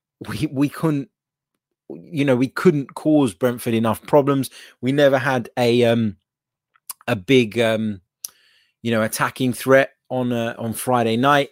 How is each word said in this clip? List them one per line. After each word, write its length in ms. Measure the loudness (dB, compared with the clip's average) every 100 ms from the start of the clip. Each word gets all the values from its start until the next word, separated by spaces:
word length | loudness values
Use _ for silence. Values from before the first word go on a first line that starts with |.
| _ _ -14
we, 180 | -6 -6
we 160 | -2 -4
couldn't, 400 | -2 -2 -2 -6 _ _ _ _ _ _ _ -18
you 360 | -18 -10 -2
know, 120 | 0 0
we 120 | 0
couldn't 460 | 2 2 2 -4
cause 380 | -4 0 2 2
Brentford 420 | 0 -2 -2 -2
enough 280 | 0 0 -2
problems. 480 | 2 2 4 0 -4 -10 -20 _
We 100 | -2
never 260 | 2 4 2
had 300 | 0 -4 -4 -2
a, 280 | 2 4
um, 340 | 2 2 -2 -6 _ _ _ _ _ _ -20 -14 -8
a 100 | -6
big, 420 | 2 2 4 0
um, 440 | 0 0 -4 -8 _ _ -20 _ _ _ _ _
you 80 | -2
know, 120 | -2
attacking 520 | -2 -2 -4 -2 -4
threat 380 | -2 4 4 4 _ _
on, 220 | -6 -4
uh, 220 | -4 -4 -6
on 160 | -8
Friday 420 | -6 -2 0 0 0
night. 320 | 2 2 0